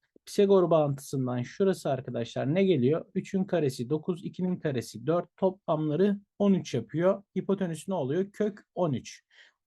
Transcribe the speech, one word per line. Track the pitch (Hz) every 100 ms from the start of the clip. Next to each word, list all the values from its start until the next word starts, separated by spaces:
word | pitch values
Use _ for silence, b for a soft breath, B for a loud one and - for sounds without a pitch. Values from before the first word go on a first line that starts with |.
| _ _ -
Pisagor | - 196 196 170
bağıntısından | 165 147 139 - 135 127 123
şurası | 120 - 196 180 160
arkadaşlar | 127 127 120 120 127 123 175
ne |
geliyor? | 196 156 123 160 - 190
Üçün | 190 196
karesi | 185 175 143 139 120
dokuz, | 151 156 175 170
ikinin | - 180 180
karesi | 156 131 - 107 120
dört, | 175 175 -
toplamları | 190 185 - 156 156 151 202 202 - -
on | 202
üç | 180 -
yapıyor. | 127 - 156 180 202 - 185
Hipotenüs | 180 196 185 160 -
ne |
oluyor? | 185 131 160 196
Kök | - 214 208 _ -
on | 175
üç. | 117 - - _ b b b